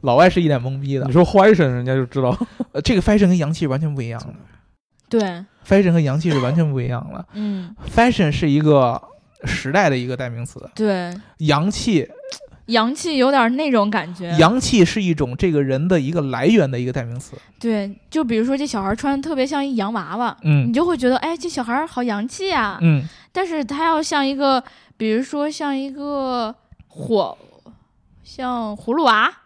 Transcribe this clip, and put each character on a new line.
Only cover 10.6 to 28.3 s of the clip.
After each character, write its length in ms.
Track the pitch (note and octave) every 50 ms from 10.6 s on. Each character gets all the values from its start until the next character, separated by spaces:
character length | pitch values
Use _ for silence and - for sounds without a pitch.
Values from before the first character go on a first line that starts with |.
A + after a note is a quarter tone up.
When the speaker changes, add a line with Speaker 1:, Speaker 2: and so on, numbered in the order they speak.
| - - _
Speaker 3:
对。 360 | - A3 G#3+ G3 F#3 F3+ F3 F3 F#3+ - - _ _
Speaker 1:
洋 320 | D#3+ D#3 D3 C#3+ D#3+ G3
气。 360 | G#3 - - A#3+ G#3+ D#3 B2 - - - - - - - - - - - _ -
Speaker 3:
洋 260 | A3+ A#3 A3 A#3 C#4
气 220 | D#4 - F4 D#4 C4+
有 120 | B3+ C4
点 260 | C#4 C#4 A#3 A3+ B3
那 140 | C4 D#4 D4+
种 200 | B3+ A3+ G3+ G#3
感 200 | G#3 G#3+ D#3 E3
觉。 240 | F3+ F3 F#3 E3+ E3+ D#3
Speaker 1:
洋 200 | D#3+ E3+ A3 B3+
气 240 | - - - A3+ F3+
是 180 | E3+ - A3
一 120 | G3+ F3+ E3
种 240 | D3+ D3+ B2 B2 -
这 140 | - F#3
个 100 | D#3+ D3
人 260 | C#3+ C3 C3 C3 D3+ F3+
的 120 | F#3 E3+
一 120 | C3+ C3
个 80 | E3 F3+
来 280 | C#3+ C3+ B2 A#2 B2+ D#3+
源 220 | A3+ A3+ E3 C3+
的 100 | C3 A#2+
一 40 | B2
个 80 | B2
代 120 | B2 C#3+ A#2+
名 140 | A#2 A#2 B2
词。 160 | C3+ - - - _ _ _ _
Speaker 3:
对， 360 | - A#3 A3 G#3+ G3+ G3+ G3 - _ _
就 140 | - D#4 D#4
比 120 | A#3+ A#3
如 80 | A3 A3+
说 140 | B3 C4+ C#4
这 80 | C#4+
小 160 | D4 - G#3+
孩 140 | F#3+ F#3+ G#3
穿 200 | A3+ - C#4+ C#4
得 80 | C#4 C4+
特 120 | D#4 E4
别 100 | C4+ B3+
像 180 | C4+ D4 C#4+ C#4
一 120 | C#4 C4+
洋 180 | A3+ G3 G3 A#3
娃 240 | A3 F3 D3 F3 G#3+
娃， 180 | B3 A#3 - _
Speaker 1:
嗯。 260 | - D#3+ D3+ C#3+ C3 A#2+
Speaker 3:
你 60 | A#2
就 100 | C4 E4
会 140 | F4 F4 C4
觉 100 | B3 B3
得 80 | B3+ B3+
，“哎， 160 | - D#4 E4 E4+
这 100 | B3+ F4
小 160 | D#4+ - B3
孩 220 | A3 A#3 C4+ D#4
好 160 | E4 - -
洋 260 | B3 B3 G#3+ G3+ G#3 C4
气 240 | - - F#4+ G4
啊。” 280 | F4+ C#4+ A3+ G#3 F#3+ -
Speaker 1:
嗯。 220 | E3 E3 D#3 C#3+ C3+ D#3+ - - - _
Speaker 3:
但 140 | _ E4 F#4+
是 180 | F4 E4 D#4 C#4
他 220 | G#3+ C#4 C#4+ D#4+
要 160 | E4 E4 D4+
像 240 | D#4+ - E4 D4 C#4
一 100 | C4+ C#4
个， 280 | C4+ C#4+ C#4 C4+ B3+ B3+ - - _ _ _ _ _
比 140 | A3 A3
如 100 | G#3+ A3+
说 260 | C4 - - D4 C#4+ D4+
像 300 | D4+ - D#4 C#4+ C#4 C4+
一 140 | C4+ C#4
个 640 | C4 D4 C#4+ C#4+ D4 C#4 C4+ C4 B3+ B3 A#3 G#3+ A#3+ _ _ _ - _ - _
火， 500 | _ - - - A3+ G#3 F3 G#2 - _ - _ _ _ _ - A#3 _ _ _ _ _ _ _ _ _ _
像 520 | -